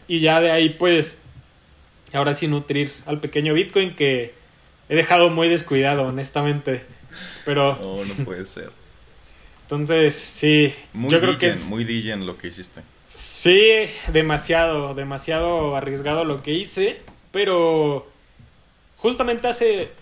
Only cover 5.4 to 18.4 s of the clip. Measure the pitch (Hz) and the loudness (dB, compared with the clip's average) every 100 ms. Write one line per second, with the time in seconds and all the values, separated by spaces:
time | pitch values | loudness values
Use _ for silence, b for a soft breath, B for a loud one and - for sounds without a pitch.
5.4 | 170 170 165 135 135 143 131 131 135 147 | 2 2 0 0 2 0 -2 -4 -6 -2
6.4 | 143 143 139 127 - - - B B B | -2 -2 -4 -6 -8 -20 -20 B B B
7.4 | - 143 139 117 95 98 101 98 131 90 | -2 2 2 0 -8 -8 -8 -6 -6 -8
8.4 | 95 - 82 - - - - - b b | -10 -12 -16 -20 -20 -20 -20 -20 b b
9.4 | b b - 147 147 165 151 - - - | b b -8 -6 0 4 4 2 -8 -2
10.4 | 151 151 143 - - 107 131 165 190 139 | 2 4 4 0 -14 -6 2 2 2 0
11.4 | 175 - 87 110 117 117 107 104 90 90 | 0 -2 -6 -6 -4 -4 -4 -6 -8 -10
12.4 | 90 92 90 - - _ _ - - - | -14 -14 -18 -20 -20 _ _ -8 -6 0
13.4 | 170 190 220 220 208 B B 160 156 147 | 4 6 6 4 0 B B 0 2 -2
14.4 | - 165 165 151 143 139 139 135 160 160 | 0 2 2 0 -6 -8 -8 -8 -4 -2
15.4 | 170 170 151 139 131 139 143 156 160 139 | 0 0 -2 -2 -4 -6 -2 -2 -2 -4
16.4 | 143 165 196 190 202 - - - _ 190 | -4 -6 -4 -2 -2 -4 -16 -20 _ -2
17.4 | 202 175 165 160 151 139 - _ _ _ | 0 2 2 2 0 -2 -8 _ _ _